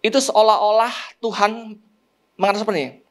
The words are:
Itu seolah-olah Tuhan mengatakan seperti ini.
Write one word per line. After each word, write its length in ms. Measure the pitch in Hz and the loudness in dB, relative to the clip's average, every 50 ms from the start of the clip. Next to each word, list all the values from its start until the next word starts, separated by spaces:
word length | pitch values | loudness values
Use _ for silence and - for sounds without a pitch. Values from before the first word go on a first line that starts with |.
| - | -2
Itu 160 | - - 269 | 0 0 0
seolah-olah 720 | 254 - - 208 220 220 214 - 208 208 214 220 226 247 240 - - - - | 0 2 2 4 4 4 4 2 2 2 2 2 0 0 -4 -10 -14 -16 -14
Tuhan 640 | _ - 226 190 - 202 208 220 233 226 220 214 - _ _ _ _ _ _ _ _ _ _ _ | _ -8 -6 0 0 0 0 0 -6 -14 -18 -20 -20 _ _ _ _ _ _ _ _ _ _ _
mengatakan 240 | - 190 202 202 208 | -2 0 0 0 0
seperti 180 | 214 220 202 165 135 | -2 -2 -2 -2 -4
ini. 80 | 127 - _ _ _ | -6 -10 _ _ _